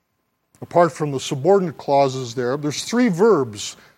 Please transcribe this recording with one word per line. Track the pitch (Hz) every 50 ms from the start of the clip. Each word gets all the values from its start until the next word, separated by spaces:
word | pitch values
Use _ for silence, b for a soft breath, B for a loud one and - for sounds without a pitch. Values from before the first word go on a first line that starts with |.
| _ _ _ _ _ _ _ _ _ _ _ _
apart | 131 - - 170 175 165
from | - - 156 147
the | 139 131
subordinate | - - 156 139 131 170 196 202 180 170 127
clauses | - - - 143 139 139 135 127 131 131 120 113
there, | 131 123 120 131
there's | 147 147 147 139 - -
three | - - 240 254 240
verbs | 180 160 202 233 202 156 131 113 104 104 - - - b b b b